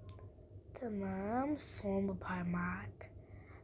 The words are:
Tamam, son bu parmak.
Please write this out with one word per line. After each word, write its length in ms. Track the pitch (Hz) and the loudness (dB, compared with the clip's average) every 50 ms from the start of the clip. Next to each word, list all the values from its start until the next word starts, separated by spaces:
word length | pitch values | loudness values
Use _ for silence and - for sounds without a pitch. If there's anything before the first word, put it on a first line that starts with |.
| - - - - - - - - - - - - - - - | -12 -12 -10 -10 -12 -12 -14 -14 -16 -14 -14 -14 -14 -12 -8
Tamam, 840 | - 262 233 214 196 190 190 190 190 196 208 226 254 269 294 302 | -4 -2 0 0 2 2 2 2 2 2 4 4 4 4 4 2
son 500 | 285 - - - - - 202 196 196 196 | 2 0 0 0 0 2 4 4 6 6
bu 120 | 196 185 175 | 4 2 0
parmak. 920 | - - 185 180 175 175 175 175 175 175 185 196 202 - - - - - - - - - - - - - - - | 0 0 0 2 2 4 4 4 2 2 0 0 -4 -6 -8 -10 -12 -12 -12 -14 -14 -14 -14 -14 -14 -14 -16 -16